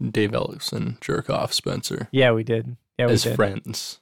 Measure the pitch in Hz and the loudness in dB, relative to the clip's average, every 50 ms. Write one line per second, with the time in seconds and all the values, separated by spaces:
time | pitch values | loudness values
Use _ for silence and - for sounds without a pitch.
0 | 127 117 107 107 107 104 110 - - - - - - - - 110 110 123 117 - | -6 -2 0 2 2 2 2 0 -2 -2 -6 -8 -8 -6 -4 -4 -4 -4 -6 -6
1 | - - - - - - - - - 127 - - - - - - - - - - | -4 -4 -2 -2 -2 -2 -2 -2 -2 -2 -2 -2 -2 -2 -4 -4 -4 -4 -4 -6
2 | 110 - - 131 127 123 113 113 113 117 117 113 113 123 123 - _ _ _ - | -6 0 4 6 6 6 6 4 2 0 -2 -2 -2 -4 -10 -14 _ _ _ 0
3 | 123 120 117 113 - 117 117 113 107 101 98 101 - - 110 - - - - - | 2 4 4 4 2 2 2 2 2 2 0 -4 -8 -10 -10 -10 -10 -12 -14 -8